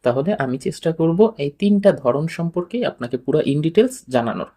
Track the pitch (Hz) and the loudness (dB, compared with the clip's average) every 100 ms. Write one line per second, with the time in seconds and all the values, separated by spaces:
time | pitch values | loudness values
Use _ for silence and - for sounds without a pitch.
0 | 127 127 160 208 131 135 - - 165 165 | 0 0 -2 -2 -2 -4 -6 -4 -4 0
1 | 165 170 220 220 143 - 202 202 202 135 | 0 4 2 2 -8 -2 2 4 4 4
2 | 127 135 160 - 170 175 175 247 180 - | 0 0 -2 -4 -4 -4 -6 -4 -4 -4
3 | 120 123 - 151 - 143 160 165 254 - | -6 -6 0 0 0 0 2 2 2 -2
4 | - 127 117 92 - | -2 -2 0 -4 -8